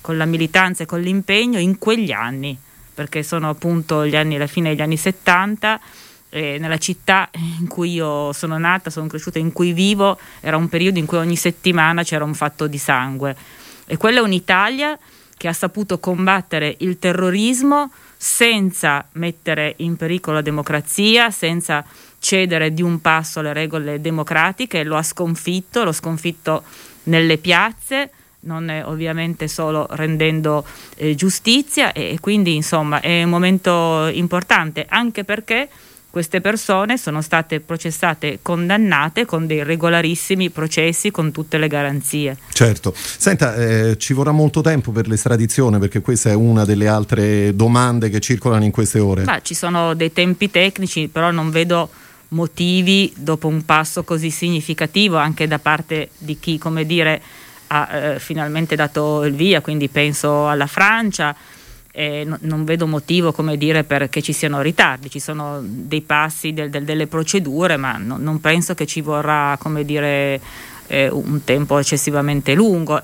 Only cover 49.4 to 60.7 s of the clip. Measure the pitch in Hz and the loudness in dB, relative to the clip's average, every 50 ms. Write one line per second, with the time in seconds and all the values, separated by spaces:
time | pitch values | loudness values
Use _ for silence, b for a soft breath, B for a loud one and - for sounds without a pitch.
49.4 | - - 175 - - 175 180 170 170 165 160 160 165 160 160 - 175 180 180 - | -2 -6 -6 -4 -2 0 0 2 2 0 0 0 -2 -2 2 2 2 2 2 0
50.4 | 208 202 - 175 180 196 190 - 190 175 - 170 156 147 156 165 165 175 170 170 | 0 0 2 2 2 2 0 -2 -6 -4 -2 -4 -4 -4 -2 0 0 2 2 0
51.4 | 156 160 156 165 165 175 175 170 165 156 B B B B B B B B - 160 | 0 0 0 0 2 2 2 0 0 -2 B B B B B B B B -4 -2
52.4 | 170 160 - - 175 175 180 185 180 180 196 196 196 170 - - 135 147 160 156 | -2 -2 -2 -2 0 2 2 2 4 4 4 4 4 2 -2 -6 -4 -2 -2 -2
53.4 | - 160 156 160 156 156 156 156 156 156 - 185 165 - 175 160 156 165 156 - | 0 -2 -2 -2 2 2 2 2 2 0 -4 -6 -4 -4 -4 -2 -2 -4 -4 -4
54.4 | - 175 175 160 156 - 160 156 165 156 - 190 208 208 170 160 147 151 151 - | -2 -2 -2 -2 -2 -4 -4 -4 -4 -2 2 2 2 2 2 2 2 0 0 -2
55.4 | 160 156 151 147 - 151 156 151 160 - 160 156 143 - - - 165 147 151 151 | -2 -2 -2 0 0 0 0 0 -2 -4 -4 -6 -6 -6 -10 -16 -8 -8 -8 -6
56.4 | - - 165 151 - 165 160 160 156 156 170 170 160 156 156 - B B B B | -4 -4 -4 -4 -2 -4 -2 -2 0 0 2 2 2 2 0 -2 B B B B
57.4 | B B B B B - 151 151 147 - - 151 135 151 143 - - - 160 156 | B B B B B -2 0 0 0 0 -4 -4 -2 -2 -2 -4 -6 -6 -6 -4
58.4 | 151 151 151 160 165 156 160 151 151 147 - 156 151 151 151 151 147 147 139 143 | -4 -4 -2 -2 -2 0 0 0 0 -2 0 -2 0 0 0 2 0 0 0 2
59.4 | 160 196 190 156 143 - 156 151 143 135 - 147 147 147 147 - - 147 147 147 | 2 4 4 2 2 -2 -2 -2 -2 -2 0 0 0 0 0 0 0 0 2 2
60.4 | 147 147 147 147 139 143 | 2 2 2 0 -2 -2